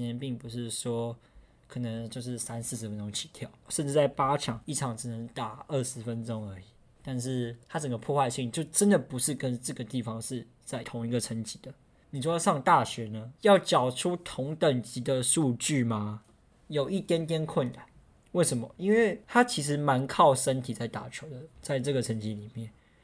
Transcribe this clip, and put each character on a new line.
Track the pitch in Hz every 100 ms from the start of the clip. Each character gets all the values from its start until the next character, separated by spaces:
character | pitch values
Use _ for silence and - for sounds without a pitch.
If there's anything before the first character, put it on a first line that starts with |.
间 | 120 123
并 | 135 117
不 | 123
是 | 120 117
说 | - 123 117 117 120 _ - - _ _
可 | -
能 | 117 113 113
就 | 127
是 | 123 120
三 | - 117
四 | 117 120
十 | 110
分 | 104
钟 | 104
起 | 101 -
跳， | - - - -
甚 | - 143
至 |
在 | 143 143
八 | - 135 143
强 | - 110 -
一 |
场 | 139 135 113
只 | 123
能 | 113 117
打 | - 110 107 -
二 | 143
十 | 120 123
分 | 113 113 117
钟 | 110 104
而 | 95
已。 | 95 _ _ _
但 | - 127
是 | 123 127 117 117 _
他 | 160
整 | 147
个 | 117
破 | - 143
坏 | 127
性 | 131 120
就 | 160 160
真 | - 202
的 | 180
不 | 123 127
是 | -
跟 | 131 131 120
这 | -
个 | 135
地 | 117 127
方 | 113 113
是 | - 131 - _ -
在 | 127
同 | - 120 117
一 |
个 | 120
层 | - 113
级 | 107 -
的。 | 139 - _ _ _
你 | 143
说 | 147 170
上 | 196 151
大 | 131 156
学 | 113 - 110
呢， | 110 113 -
要 | 208 196
缴 | - 156 123
出 | 127 180 175
同 | - - 151
等 | 156 160 131
级 | 110 131
的 | 120 131
数 | 123 - 143
据 | 117 - 147 117
吗？ | 107 104 107 - _ _ _ _
有 | 147 139
一 | 190
点 | - 165 160
点 | 160 156
困 | 165 135
难。 | - - - - _ _
为 | 180
什 | 165 127
么？ | 113 -
因 | 185
为 | 220 220 170 -
他 | 240
其 | 247 -
实 | 143 147
蛮 | 143 127 139
靠 | - 160
身 | 127 - 131
体 | 123
在 | 107 117
打 | 117 123
球 | - 156
的， | 127 156 -
在 | - 135
这 | 127
个 | 131
层 | 117 113
级 | 107
里 | 104 107
面。 | - 110 - _ _